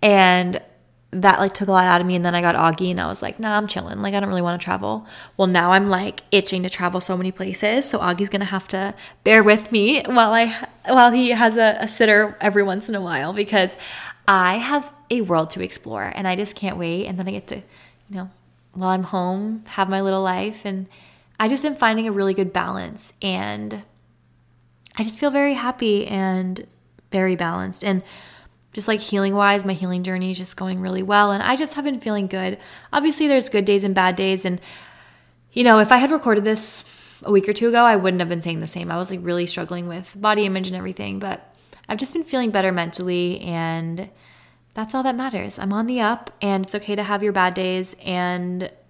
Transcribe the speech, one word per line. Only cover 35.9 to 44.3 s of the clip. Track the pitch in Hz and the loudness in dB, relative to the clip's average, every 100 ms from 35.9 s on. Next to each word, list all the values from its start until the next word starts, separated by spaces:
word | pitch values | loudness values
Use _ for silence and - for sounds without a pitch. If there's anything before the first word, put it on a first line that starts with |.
I | 254 | 6
had | 269 | 6
recorded | 302 254 208 | 2 2 2
this | 208 220 214 - - - - - | 2 0 0 -2 -6 -18 -20 -16
a | - | 2
week | 202 196 | 2 4
or | |
two | 208 233 | 0 2
ago, | 233 | 6
I | 240 | 6
wouldn't | 214 185 185 | 6 2 0
have | 170 | -2
been | 170 | -4
saying | 170 165 | -4 -6
the | 165 | -8
same. | 180 170 | -10 -8
I | 170 | -6
was, | 180 | -6
like, | 185 | -8
really | 175 175 175 | -4 -2 -2
struggling | - 165 175 175 | -6 -8 -8 -8
with | 170 185 202 | -10 -14 -4
body | 214 208 202 | 0 2 0
image | 190 185 | -2 -4
and | 185 | -6
everything, | 185 185 202 196 | -10 -10 -10 -8
but | 196 - - _ _ - _ | -8 -10 -12 _ _ -20 _
I've | 214 | -6
just | 269 | -4
been | 339 | -6
feeling | 320 262 240 | -4 -2 0
better | 202 190 | 0 0
mentally, | 180 170 175 180 180 175 180 | 0 -4 -6 -4 -2 -2 -4
and | 175 170 165 165 165 165 202 _ _ | -6 -6 -4 -6 -6 -8 -12 _ _